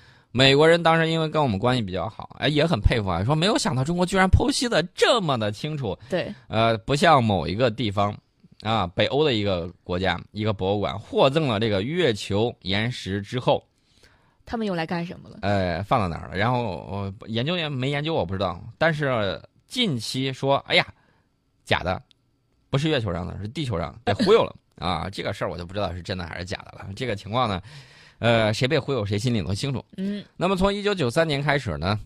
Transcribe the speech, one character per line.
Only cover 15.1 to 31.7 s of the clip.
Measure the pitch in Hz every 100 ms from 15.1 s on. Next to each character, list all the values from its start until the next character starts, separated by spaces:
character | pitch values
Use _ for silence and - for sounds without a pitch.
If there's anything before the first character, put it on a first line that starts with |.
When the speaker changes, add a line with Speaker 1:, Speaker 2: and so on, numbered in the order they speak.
| -
Speaker 2:
么 | -
了？ | -
Speaker 1:
呃， | 98 101 90 82
放 | 101 127
到 | 95
哪 | 80
儿 | -
了？ | 80
然 | 110
后 | 123 117 82 53
我 | 98 98 98 -
研 | 110 135
究 | 180
也 | 156
没 | 135 131
研 | 143
究， | 151
我 | 160 85
不 |
知 | 95
道。 | 95 87 117 -
但 | 160
是 | 151 143 123 98 82 - _ _
近 | 254 233 127
期 | 113 127 135
说， | 131 135 139 -
哎 | 175
呀， | - - _ _ _ _ _ _ -
假 | 82
的， | 85 92 - _ _ _ _ _ _
不 | 135
是 | 156
月 | 147
球 | 110
上 | 85 87
的， | 87
是 | 104
地 | 131 135
球 | 85
上 | 76
的， | - -
被 |
忽 | 104 190
悠 | 214
了。 | 117 - _
Speaker 2:
<laughs> | -
Speaker 1:
啊， | 85 85 85
这 | -
个 | -
事 | -
儿 | 113
我 | 85
就 | 87
不 |
知 | 95
道 | 98
是 | 90
真 | 85 92
的 | 87
还 | -
是 | 90
假 | 95
的 | - -
了。 | 95 98
这 | 127
个 | 101
情 | 95
况 | 117 120
呢， | 92 - - - - - -
呃， | 117 117 110
谁 | 107 139
被 | 156
忽 | -
悠 | 131 104
谁 | 104
心 | 120
里 | 117
头 | 82
清 | 101 135
楚。 | 120 - -
Speaker 2:
嗯。 | 190 202 - -
Speaker 1:
那 | 170
么 | 196
从 | 196
一 | 202
九 | 202
九 | 202 127
三 | 165 165
年 | 139
开 | 143 143
始 | -